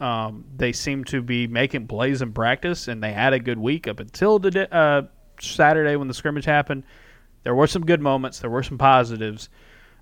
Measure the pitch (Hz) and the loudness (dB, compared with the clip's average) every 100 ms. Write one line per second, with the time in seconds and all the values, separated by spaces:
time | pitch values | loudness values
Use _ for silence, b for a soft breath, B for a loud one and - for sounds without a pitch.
0 | 131 113 110 107 - 131 123 120 - 139 | -6 -4 -6 -10 -16 -4 -2 -2 -6 -6
1 | 120 139 120 120 120 120 135 139 113 107 | -4 -6 -2 -2 -2 -2 -2 -4 -6 -4
2 | 131 135 123 110 113 135 175 170 - 113 | -2 -2 -4 -2 0 0 -2 -6 -6 -6
3 | 107 104 131 131 120 117 113 156 - 104 | -6 0 2 2 0 -2 -2 -2 -4 -10
4 | 104 - 196 214 190 185 190 175 151 143 | -12 0 2 4 2 0 0 2 4 2
5 | 139 _ _ - - - 151 156 151 147 | -2 _ _ -16 -10 4 4 6 2 0
6 | 135 123 156 147 147 147 139 135 b b | -4 -6 -4 -2 2 2 2 -6 b b
7 | b b b _ - 123 151 190 165 170 | b b b _ 0 4 4 2 2 2
8 | 147 135 131 - 120 123 139 131 135 131 | 2 0 -2 -8 -6 -4 -4 2 6 6
9 | 117 113 110 107 - b b b b b | 4 -4 -8 -8 -18 b b b b b